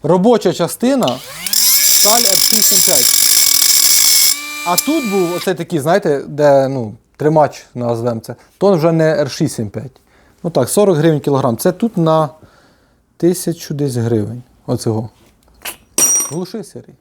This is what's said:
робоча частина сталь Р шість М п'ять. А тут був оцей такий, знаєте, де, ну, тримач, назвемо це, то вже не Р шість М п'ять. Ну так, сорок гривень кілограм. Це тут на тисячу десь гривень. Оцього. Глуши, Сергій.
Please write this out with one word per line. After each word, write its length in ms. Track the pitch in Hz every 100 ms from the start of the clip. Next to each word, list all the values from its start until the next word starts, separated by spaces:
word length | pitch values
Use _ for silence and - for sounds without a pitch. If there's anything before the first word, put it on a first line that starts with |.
робоча 500 | 147 180 208 226 196
частина 640 | 151 165 - 240 277 156 127 - - - - - - - -
сталь 220 | 202 226
Р 160 | - - -
шість 240 | 214 202
М 60 | 202
п'ять. 200 | 202 - - - - - - 50 - - - - - - - - - -
А 100 | 170
тут 340 | 175 - 320 240
був 220 | 196 170
оцей 200 | 175 -
такий, 260 | 175 170 165
знаєте, 440 | 135 196 180 139 -
де, 400 | 143 147 139 131
ну, 280 | 135 110 113 _ -
тримач, 480 | 147 156 139 - -
назвемо 460 | 123 120 117 120 113
це, 160 | - 120 _ _
то 160 | 196
вже 180 | 180 165
не 180 | 165 156 147
Р 120 | 143
шість 280 | - 147 -
М 100 | 104
п'ять. 320 | 110 131 _ _ _ _ _
Ну 60 | 170
так, 200 | 160 -
сорок 280 | - 202 156
гривень 220 | 165 151
кілограм. 380 | 139 135 135 113
Це 140 | 185
тут 260 | 180 233 180
на 320 | 160 160 151 - - _ _ _ _ _ _ _
тисячу 560 | 170 180 - 170 -
десь 220 | 143 143
гривень. 480 | 123 117 113 104 120 - _
Оцього. 440 | - 123 120 110 110 _ _ _ _ _ - - _ - 151 151 151
Глуши, 340 | 151 180 226
Сергій. 300 | - 123 - 139